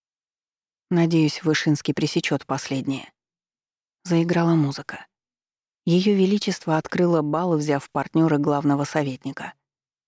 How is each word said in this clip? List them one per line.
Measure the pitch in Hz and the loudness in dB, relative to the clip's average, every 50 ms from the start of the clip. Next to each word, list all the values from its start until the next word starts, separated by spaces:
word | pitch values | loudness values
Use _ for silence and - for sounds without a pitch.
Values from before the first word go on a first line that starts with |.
| _ _ _ _ _ _ _ _ _ _ _ _ _ _ _ _ _ - | _ _ _ _ _ _ _ _ _ _ _ _ _ _ _ _ _ -2
Надеюсь, | 180 170 170 165 170 160 156 147 - - - | 0 0 2 2 2 2 2 2 0 -2 -2
Вышинский | 156 151 - - 160 147 - - - 143 | -2 -2 0 0 0 0 0 -2 -4 -4
пресечет | - 156 147 - 170 - - 151 135 - | -2 -2 -2 -2 -2 -2 -2 -4 -4 -4
последнее. | - 135 139 - - 139 135 120 139 135 127 - - _ _ _ _ _ _ _ _ _ _ _ _ _ _ _ _ _ _ - | -6 -6 -6 -6 -6 -6 -6 -4 -6 -8 -8 -10 -16 _ _ _ _ _ _ _ _ _ _ _ _ _ _ _ _ _ _ -4
Заиграла | 180 170 165 165 175 170 170 170 170 165 | 0 0 2 4 4 4 4 4 4 4
музыка. | 160 147 139 139 - - - - - - _ _ _ _ _ _ _ _ _ _ _ _ _ _ _ - | 4 4 2 -2 -6 -10 -12 -14 -14 -16 _ _ _ _ _ _ _ _ _ _ _ _ _ _ _ 0
Ее | 170 170 185 185 214 202 | 2 2 4 4 2 2
Величество | 190 190 190 208 202 - 202 175 - - 170 156 | 4 4 2 2 0 -2 -4 -6 -4 -2 -2 -2
открыло | 160 - - - 180 180 175 170 160 | -2 -2 -2 0 0 2 2 2 2
бал, | 151 147 151 160 180 180 165 | 0 0 -2 -2 0 0 0
взяв | 151 147 151 143 139 - - | 0 0 0 -2 -2 -4 -6
партнера | - 147 135 - - 160 160 160 151 143 | -6 -6 -4 -2 2 2 2 4 2 2
главного | 147 151 147 143 143 143 143 143 143 | 2 0 0 0 2 0 0 0 -2
советника. | - - 156 147 135 127 - - 135 - - - - - _ _ _ _ _ _ _ _ _ _ | -2 -2 -2 -2 -4 -6 -8 -10 -12 -12 -12 -14 -16 -16 _ _ _ _ _ _ _ _ _ _